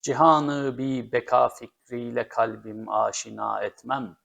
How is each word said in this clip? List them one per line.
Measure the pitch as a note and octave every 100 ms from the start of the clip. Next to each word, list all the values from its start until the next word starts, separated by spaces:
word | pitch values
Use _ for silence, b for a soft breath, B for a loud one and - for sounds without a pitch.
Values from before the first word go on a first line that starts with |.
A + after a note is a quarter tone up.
Cihanı | - C#3 D#3+ D#3 D3 C#3+ C#3 C3
bi | C3+ C3 A2+
beka | B2 A#2+ B2 B2
fikriyle | - A#2 _ _ A#2+ A#2+ A#2+ A2+
kalbim | - A2+ A2 A2 A2 A2
aşina | G#2+ G#2+ - A2 A2 G#2+ G#2+
etmem. | G#2 - A#2 C3+ A2+ E2+